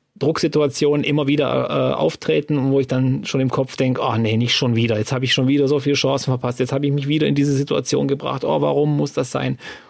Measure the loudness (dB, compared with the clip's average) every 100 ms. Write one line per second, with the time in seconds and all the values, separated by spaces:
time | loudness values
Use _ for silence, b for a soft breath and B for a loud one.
0 | _ -4 -2 0 0 2 0 2 2 2
1 | 0 0 0 0 0 0 -2 0 0 0
2 | -2 -2 -2 0 0 0 2 2 2 0
3 | 2 0 -2 0 0 0 -2 0 0 0
4 | 0 0 0 2 0 0 2 2 2 0
5 | -2 -2 0 0 2 4 2 2 0 0
6 | 2 0 0 -2 -2 -2 -2 0 0 0
7 | 0 0 2 2 2 0 0 -2 0 0
8 | 0 -2 -4 -4 -2 0 0 2 0 0
9 | -2 -2 -4 -2 -4 -6 B B B